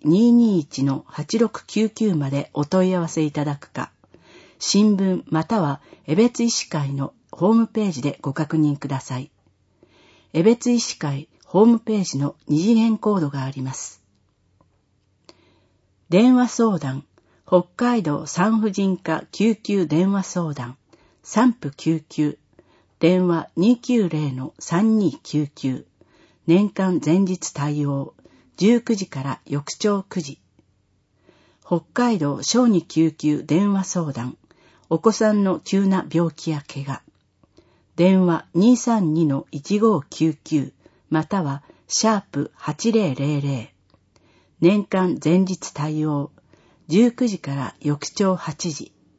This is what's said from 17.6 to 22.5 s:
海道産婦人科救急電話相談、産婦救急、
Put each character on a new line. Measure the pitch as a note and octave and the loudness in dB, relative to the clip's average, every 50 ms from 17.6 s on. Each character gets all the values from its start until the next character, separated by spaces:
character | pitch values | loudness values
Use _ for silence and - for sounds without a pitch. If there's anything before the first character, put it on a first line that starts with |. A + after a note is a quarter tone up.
| F3+ _ _ | 2 _ _
海 | - A#3+ B3 A#3+ A3+ | -4 -2 0 0 0
道 | E3+ - D3 D#3 D#3 | 0 -2 -4 -4 -6
産 | - - E3+ F#3 A3 A3+ G#3+ | -6 -2 0 0 2 2 0
婦 | A3 G#3+ | 0 -2
人 | F#3+ G3+ G3 F#3+ F3+ | -2 -2 -2 -2 -2
科 | - - E3 D#3 - - _ | -4 -4 -6 -6 -6 -6 _
救 | - - G3+ A3+ G#3+ | -4 0 0 0 0
急 | - - - G3+ G3 F3 | -2 -4 -4 -2 -2 0
電 | C#3+ D3+ E3 F#3+ G3 | 0 2 2 2 2
話 | G3 G3 F#3 | 0 -2 -4
相 | - - F3+ E3+ D3+ C#3+ | -4 -6 -6 -6 -6 -6
談、 | C3+ A#2+ A#2+ C3 _ _ _ _ _ _ _ _ _ | -8 -10 -12 -12 _ _ _ _ _ _ _ _ _
産 | _ - - G#3+ B3+ B3+ A3+ | _ -4 0 2 2 2 2
婦 | - - C#3 | 0 -6 -12
救 | - - - E3 E3 D#3 | -10 -6 -2 -2 -2 -2
急、 | - - - D3+ D3+ D3 D3+ - _ _ | -4 -8 -4 -2 -2 -2 -4 -8 _ _